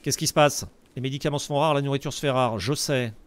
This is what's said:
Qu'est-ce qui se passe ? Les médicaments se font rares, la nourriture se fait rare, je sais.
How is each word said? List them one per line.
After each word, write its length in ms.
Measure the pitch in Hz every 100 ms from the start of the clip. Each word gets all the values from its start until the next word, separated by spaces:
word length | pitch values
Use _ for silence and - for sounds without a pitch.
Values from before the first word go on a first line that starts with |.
Qu'est-ce 160 | - -
qui 100 | 156
se 60 |
passe ? 320 | - 147 - - _ _ -
Les 60 |
médicaments 380 | 131 139 156 143
se 80 | -
font 100 | 143
rares, 160 | 160
la 80 | 143
nourriture 300 | 139 139 151
se 80 | -
fait 100 | 143
rare, 300 | 127 123 110
je 140 | 95
sais. 400 | 143 - 135 120 110